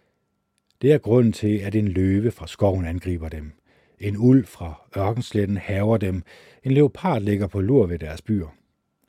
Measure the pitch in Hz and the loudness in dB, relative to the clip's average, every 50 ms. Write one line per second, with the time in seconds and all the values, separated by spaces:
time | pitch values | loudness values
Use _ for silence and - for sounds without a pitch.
0 | _ _ _ _ _ _ _ _ _ _ _ _ _ _ _ _ - 135 151 139 | _ _ _ _ _ _ _ _ _ _ _ _ _ _ _ _ 2 4 4 4
1 | - - 113 123 123 117 107 - - 104 107 107 98 98 98 110 107 101 90 90 | 4 4 4 4 4 4 2 0 -2 -2 -2 -2 -2 -2 -2 0 0 0 0 0
2 | 95 95 95 101 107 117 104 - - - - - 104 101 92 95 87 82 85 90 | 2 2 2 2 0 -2 -4 -6 -12 -16 -4 0 0 0 0 0 -2 -4 -6 -6
3 | - 95 90 85 82 80 80 78 76 78 78 _ _ _ _ _ _ _ _ _ | -6 -6 -6 -6 -6 -10 -10 -12 -12 -14 -18 _ _ _ _ _ _ _ _ _
4 | - 101 104 104 113 123 131 135 110 - - - 95 82 76 - _ _ - 98 | -6 -6 -4 2 4 6 6 6 4 0 -6 -12 -12 -12 -12 -14 _ _ -6 -4
5 | 98 98 113 117 - - - 107 101 98 101 95 - - 98 95 101 107 113 110 | -4 -2 -2 -4 -6 -4 -2 -2 -2 -2 -2 -6 -4 -4 -4 -2 0 0 0 0
6 | 101 95 90 92 87 - - - - - _ _ _ 131 135 135 147 135 - - | 0 -2 -4 -6 -8 -12 -20 -20 -20 -20 _ _ _ 0 2 4 4 2 0 -2
7 | - 190 160 117 101 104 104 98 104 95 - 104 95 101 135 139 107 87 87 82 | -4 -2 -2 0 0 0 0 0 -2 -2 -2 -2 0 2 4 4 4 2 0 -6
8 | 78 76 76 78 - - 110 101 87 76 - _ _ _ _ _ _ _ _ _ | -8 -10 -12 -12 -6 -4 -4 -4 -4 -6 -12 _ _ _ _ _ _ _ _ _
9 | _ | _